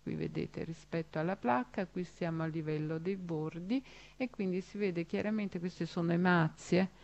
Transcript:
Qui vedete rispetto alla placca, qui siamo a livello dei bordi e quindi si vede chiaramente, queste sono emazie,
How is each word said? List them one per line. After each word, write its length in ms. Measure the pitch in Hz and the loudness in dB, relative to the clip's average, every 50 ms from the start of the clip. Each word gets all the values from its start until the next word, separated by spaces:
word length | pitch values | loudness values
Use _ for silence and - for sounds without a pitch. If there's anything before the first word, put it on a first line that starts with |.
Qui 140 | - - - | -8 -6 -4
vedete 480 | - 160 - 160 156 - - - - - | -2 -4 -4 -2 -4 -4 -4 -4 -8 -8
rispetto 560 | - 165 - - - - 165 160 - - 156 | -8 -8 -10 -10 -6 -6 -6 -6 -4 -4 -4
alla 160 | 156 175 196 | -2 -2 -2
placca, 500 | 196 - 240 247 247 247 - - - 190 | -2 0 0 2 2 0 -2 -4 -4 -4
qui 180 | - - 185 180 | -4 -4 -6 -6
siamo 380 | - - - 180 165 165 165 | -6 -6 -4 -2 -2 -2 0
a 60 | 160 160 | -2 -2
livello 500 | 156 165 156 151 156 151 151 156 160 160 | -2 -4 -2 -2 -2 -2 -2 -2 -2 -4
dei 180 | 165 185 202 | -2 -4 -4
bordi 680 | 190 185 175 170 151 156 156 156 165 175 185 240 269 - - - - - - - - | -4 -4 -4 -4 -2 -2 -4 -6 -6 -4 0 -2 -2 -2 -4 -16 -20 -20 -14 -8 -6
e 140 | 262 247 | -6 -6
quindi 280 | - - 202 190 175 185 | -4 -2 -2 0 0 -2
si 180 | 185 - - 202 | -2 -4 -4 -2
vede 260 | 208 196 175 170 170 | -2 0 0 0 -2
chiaramente, 540 | - - 196 190 208 214 214 208 190 - 180 | -2 0 -2 0 0 0 0 -2 -2 -4 -4
queste 260 | 170 185 - - 170 | -4 -4 -4 -4 -4
sono 260 | 165 - 180 170 165 170 | -4 0 0 2 4 4
emazie, 760 | 170 180 185 180 175 160 160 - - - - 185 180 190 185 - - | 6 6 6 8 8 6 4 2 -2 -2 2 4 4 4 4 0 -8